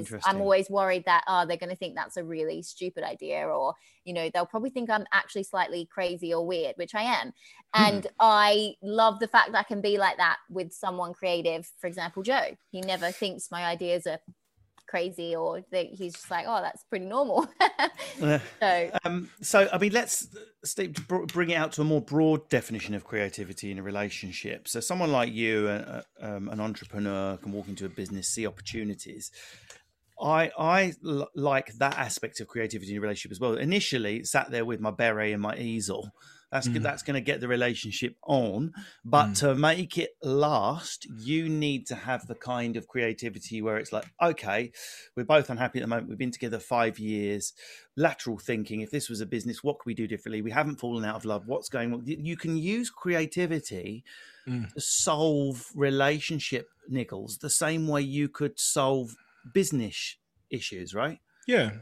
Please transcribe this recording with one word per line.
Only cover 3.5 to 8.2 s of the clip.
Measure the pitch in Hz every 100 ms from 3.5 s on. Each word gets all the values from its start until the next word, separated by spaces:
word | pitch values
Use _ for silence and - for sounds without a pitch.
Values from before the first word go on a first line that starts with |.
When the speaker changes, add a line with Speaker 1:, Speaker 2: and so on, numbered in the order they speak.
| 151 135 - _ _ 180
Speaker 1:
you |
know, | 175 160
they'll | 180 175
probably | 220 254
think | 262 226
I'm | 214 -
actually | 196 - 202
slightly | 196 190 - 175
crazy | 170 - 180 175 170
or | 170 170
weird, | 175 139 -
which | 170
I | 214
am. | 233 208 - - - - _
Speaker 2:
Hmm. | 220
Speaker 1:
And | 208 202 -
I | -